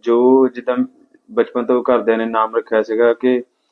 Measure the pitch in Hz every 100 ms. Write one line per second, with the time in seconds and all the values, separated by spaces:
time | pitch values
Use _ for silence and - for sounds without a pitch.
0 | 117 117 123 131 131 123 120 127 127 _
1 | _ _ _ 107 113 123 117 123 123 123
2 | 107 113 113 113 110 117 - 110 107 110
3 | 117 117 127 127 123 _ _